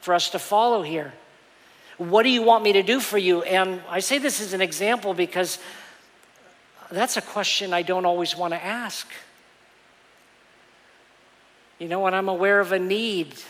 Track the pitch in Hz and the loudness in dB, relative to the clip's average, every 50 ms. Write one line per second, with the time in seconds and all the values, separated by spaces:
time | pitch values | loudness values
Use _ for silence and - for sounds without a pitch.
0 | - - 180 175 175 - - 185 - - 208 208 226 240 240 214 175 151 160 160 | 0 0 0 0 0 0 -4 -6 -4 0 2 2 4 4 2 0 -2 -4 -6 -6
1 | 151 139 139 - - - _ _ _ _ _ _ _ - - _ - - - - | -8 -8 -14 -20 -20 -20 _ _ _ _ _ _ _ -20 -20 _ -20 -20 -12 -10
2 | 175 170 180 214 226 262 254 240 226 226 226 226 214 208 202 196 190 190 233 269 | -6 2 4 4 6 6 4 4 6 6 6 6 6 4 4 4 4 4 2 0
3 | 240 - 208 208 190 180 180 170 170 - 185 185 190 190 185 180 170 - 165 185 | 0 0 0 0 2 4 2 2 2 0 2 2 2 0 -2 -8 -8 -6 -4 -4
4 | 196 - 262 285 262 285 - - 214 196 185 185 190 180 - - 196 208 233 240 | -2 0 -2 0 0 -2 -2 -2 -6 -4 -2 -2 -2 -2 -2 -2 -2 0 0 0
5 | 202 202 190 170 175 170 - 180 185 170 - - - - - - - - - - | -2 -4 -2 -2 -2 -2 0 -2 -2 -2 -4 -10 -12 -18 -18 -20 -20 -20 -20 -20
6 | _ _ _ _ _ _ _ _ _ - _ _ _ _ _ - - - 180 180 | _ _ _ _ _ _ _ _ _ -20 _ _ _ _ _ -20 -20 -10 -4 -2
7 | 226 - - 226 - - - 208 196 - - - 202 190 180 175 175 170 185 185 | -2 0 -2 -4 -6 -6 -6 -4 -2 -2 -2 -2 -2 -2 -2 -2 0 0 -2 0
8 | 185 175 175 175 175 170 - 170 180 170 165 170 160 180 214 240 240 214 - - | 2 2 2 0 0 -4 -4 -4 -4 -4 -4 -6 -6 -6 -8 -6 -8 -8 -10 -10
9 | - - - - - - _ _ _ _ _ _ _ _ _ _ _ _ _ _ | -12 -14 -16 -20 -20 -20 _ _ _ _ _ _ _ _ _ _ _ _ _ _
10 | _ _ _ _ _ _ _ _ _ _ _ _ _ _ _ _ _ _ _ _ | _ _ _ _ _ _ _ _ _ _ _ _ _ _ _ _ _ _ _ _
11 | _ _ _ _ _ _ _ _ _ _ _ _ _ _ _ _ 165 170 170 185 | _ _ _ _ _ _ _ _ _ _ _ _ _ _ _ _ -8 -4 -2 0
12 | 196 190 185 190 196 190 190 175 185 196 202 202 202 175 190 190 180 185 190 214 | 2 2 2 0 0 0 0 2 2 4 4 4 4 2 0 0 0 0 0 0
13 | 226 226 208 185 160 147 127 - - - | 0 -2 -2 -4 -4 -6 -10 -20 -20 -20